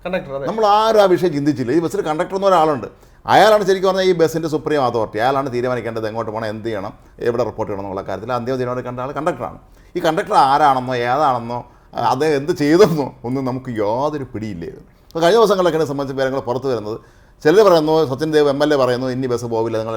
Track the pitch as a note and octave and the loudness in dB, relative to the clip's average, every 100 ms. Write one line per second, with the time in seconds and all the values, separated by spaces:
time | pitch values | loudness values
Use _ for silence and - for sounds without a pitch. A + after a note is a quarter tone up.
0 | F3+ F#3 C#3 C3+ C#3 A3 G#3+ G#3 A3 G#3+ | -8 -6 -6 -8 -6 0 2 4 4 4
1 | G3 F3 F3 C#3+ C#3+ C3 A#2 D#3 E3 G3+ | 6 4 2 0 0 0 0 0 0 -2
2 | D#3+ D#3 F3 F#3+ G3 F3+ D#3 C#3 G#2 - | -4 -4 -4 0 4 4 4 0 -6 -14
3 | - _ - C3 F#3 G#3+ F#3 F#3+ F#3+ F#3+ | -20 _ 2 6 6 6 2 2 2 2
4 | F#3 F3 D#3+ E3 E3 D3+ D3 D3+ B2 A#2 | 2 2 2 0 -4 -4 -2 0 2 0
5 | G#2+ G#2+ A#2+ C#3 C#3 A#2+ B2+ B2 A2+ A2+ | -2 0 0 0 -2 -2 -2 -4 -4 -6
6 | A2 A2 A2 G#2+ A2 G#2+ A2 G#2 G2+ - | -6 -6 -6 -6 -6 -6 -6 -6 -8 -14
7 | - - A#2 A#2+ A2 - G#2 G2 G2 F#2+ | -20 -6 -4 -2 -4 -6 -6 -8 -8 -8
8 | F#2+ F#2+ A2+ B2 A#2 C3 B2 B2+ B2 B2 | -8 -8 -6 -6 -4 -4 -4 -4 -4 -4
9 | C3 C#3 D#3+ C#3 F#2+ - - - - F3+ | -8 -6 -6 -6 -8 -12 -20 -20 -12 -4
10 | E3 D#3+ G#3 G3 C#3 C#3+ D3+ C3 B2+ B2+ | -2 -2 0 2 4 4 4 2 0 -2
11 | A#2+ C3+ D3 B2 A#2 A#2+ - _ _ - | 0 0 2 0 -4 -8 -10 _ _ -4
12 | A#2 B2+ D#3 C#3+ D3 C#3 D3 E3+ G#3 D#3 | 0 0 0 0 -2 0 4 6 6 2
13 | B2 - A#2 C3 C3 B2+ B2+ A2 G#2 A#2 | -4 -8 -8 -6 -4 -6 -6 -4 -2 -2
14 | D3 D3+ C3 G#2+ A2 F2+ E2 - - _ | -4 -6 -8 -10 -10 -10 -12 -14 -20 _
15 | _ E3 E3+ A3 G#3 G3 F3 D#3 D3 C#3+ | _ 0 4 6 4 4 2 0 -2 -4
16 | C#3 C3+ C3+ C3 A#2+ B2+ C#3 A#2 G#2 A2+ | -6 -2 -2 -2 -4 -4 -4 -4 -4 -10
17 | _ _ _ _ D3+ F#3 G3+ E3 D#3 D#3+ | _ _ _ _ 2 6 6 4 4 2
18 | D3 C3+ D#3 D3+ D3 C#3 D3 D3 B2+ B2 | 0 -2 0 2 2 2 2 2 2 0
19 | C3 B2+ C3 A#2+ A#2+ A2+ A2+ A2 A2 | -2 -4 -4 -4 -2 -4 -2 -4 -4